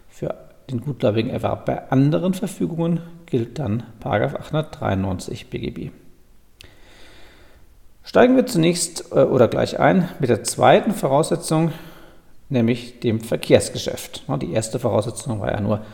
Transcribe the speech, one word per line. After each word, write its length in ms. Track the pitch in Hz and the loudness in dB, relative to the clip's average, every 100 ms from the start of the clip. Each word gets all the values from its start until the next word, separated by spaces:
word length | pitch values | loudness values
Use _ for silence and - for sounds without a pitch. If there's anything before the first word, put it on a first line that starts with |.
| - | -20
Für 280 | - 151 - - - - | -10 -8 -8 -14 -20 -8
den 100 | 123 | -6
gutgläubigen 500 | 143 127 120 107 120 | -6 -2 0 2 0
Erwerb 360 | 110 110 - - | -2 -4 -4 -4
bei 240 | 127 - | -4 0
anderen 440 | 135 143 165 180 | 4 4 4 0
Verfügungen 680 | 185 - - 175 165 165 165 - - - | -2 -4 -4 -4 -2 -2 -2 -4 -18 -4
gilt 320 | 127 113 - | -2 -2 -4
dann 240 | 117 113 120 - | -4 -4 -6 -10
Paragraph 380 | - 104 131 147 | -2 0 0 -4
achthundertdreiundneunzig 1160 | - 151 151 - 110 98 98 92 - - - | -4 -4 -4 -4 -2 0 -2 -4 -8 -12 -10
B 80 | - | -8
G 120 | - | -6
B. 200 | - - - - - - - - - - - - - - - - - - - - - - - | -8 -12 -14 -20 -20 -20 -20 -20 -20 -20 -20 -20 -20 -20 -20 -20 -20 -20 -20 -20 -20 -20 -20
Steigen 320 | - 185 247 262 | 0 4 6 6
wir 100 | 208 | 2
zunächst, 640 | 170 160 170 - - - | 2 2 2 -4 -8 -2
äh, 120 | - | 2
oder 260 | 135 - 117 | 4 6 4
gleich 320 | - 120 - | 4 -2 2
ein 280 | 139 185 151 - | 4 4 0 -2
mit 100 | 127 | 0
der 140 | 107 | 0
zweiten 480 | - - 120 180 226 | 0 4 6 6 4
Voraussetzung, 800 | 190 147 139 160 165 - 160 165 - - - - - - - - | -2 0 2 2 -2 0 0 0 -2 -14 -20 -20 -20 -20 -18 -4
nämlich 520 | 127 113 123 - - | 0 2 0 -4 -4
dem 200 | 120 110 | -2 -2
Verkehrsgeschäft. 1040 | - 160 - 120 - - - - - - - | -2 -4 4 4 4 -6 -6 -8 -10 -12 -6
Ja, 80 | - | -6
die 160 | - | -2
erste 260 | 110 107 - | -4 -2 -2
Voraussetzung 600 | 120 107 113 - - 110 | 0 0 0 -6 -6 -6
war 100 | - | -4
ja 100 | - | -2
nur, 200 | 101 107 - | 0 -2 -4